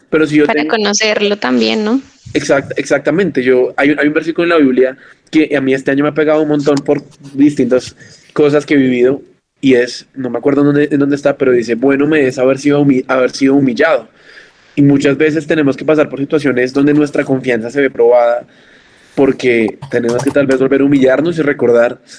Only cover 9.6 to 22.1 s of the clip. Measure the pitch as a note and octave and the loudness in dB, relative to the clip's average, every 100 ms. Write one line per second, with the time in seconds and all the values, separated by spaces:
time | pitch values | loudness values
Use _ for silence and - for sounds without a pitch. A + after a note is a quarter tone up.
9.6 | C#3 B2 B2 - - C3+ B2+ A#2+ C#3 C#3 | 2 2 0 -6 -18 -10 -8 -4 -2 2
10.6 | C#3+ C#3+ D3 C#3+ C#3 C#3+ C#3+ C#3 B2+ B2 | 2 2 0 0 0 0 -2 0 0 0
11.6 | A#2 A2+ C3+ C#3 D3 D#3 C3 C3 C3 C3+ | 0 -2 0 0 0 2 0 0 0 0
12.6 | C#3+ C#3+ C#3+ B2+ - C3 B2 - C3+ C#3 | 0 2 2 0 0 -2 -2 0 2 2
13.6 | C3+ A2+ D#3+ C3+ A2+ _ - - - _ | 0 0 0 0 -4 _ -20 -20 -20 _
14.6 | _ - C#3+ C#3 C#3 C3+ D#3 D#3 D3+ D#3+ | _ 0 2 4 2 2 0 0 -2 0
15.6 | C#3+ C3 D3+ D3+ D3 B2+ C#3 D#3 C#3 B2+ | 0 -2 0 0 0 -4 -4 -2 0 -2
16.6 | B2+ C#3 C#3+ D3 D3 C#3+ C3+ C3 B2+ A#2 | -2 0 2 2 0 -2 -2 -4 -2 -4
17.6 | A#2 C#3+ C3+ A#2+ A#2 A#2+ A#2+ A#2+ - _ | -4 -2 -2 2 2 4 2 -2 -6 _
18.6 | _ _ _ _ _ - C3+ B2+ B2+ A#2 | _ _ _ _ _ 0 0 0 0 0
19.6 | G#2+ - - A#2+ A#2 A#2+ C#3 C#3+ C3+ C3 | -2 -4 -6 -4 -2 -2 -2 0 0 0
20.6 | C3+ C3+ C#3 C#3+ B2+ C3 E3 D#3+ C#3+ C3+ | 2 2 2 2 2 2 -2 -2 -4 -2
21.6 | A#2+ A#2+ A#2+ B2+ _ | 0 2 0 -4 _